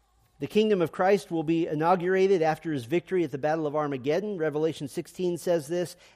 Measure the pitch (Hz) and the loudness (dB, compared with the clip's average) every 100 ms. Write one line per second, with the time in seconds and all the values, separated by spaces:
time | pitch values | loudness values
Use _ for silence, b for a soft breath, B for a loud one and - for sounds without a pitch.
0 | _ _ _ - 139 214 214 196 156 - | _ _ _ -10 -2 2 4 4 2 2
1 | 185 202 - 165 156 165 170 156 165 185 | 2 2 0 -2 0 0 0 0 2 2
2 | 180 190 190 190 160 156 165 147 117 170 | 2 2 4 4 2 0 -4 -6 -2 -4
3 | - 185 156 139 147 165 147 151 147 139 | 0 -2 -2 -2 -2 0 -2 -2 -2 -2
4 | 127 165 214 185 156 147 160 - 147 - | -2 -2 -2 -2 -2 0 -2 -2 -8 -8
5 | 156 - 180 170 185 170 139 175 175 - | -10 -4 -4 -2 0 -2 0 -4 -4 -8
6 | b | b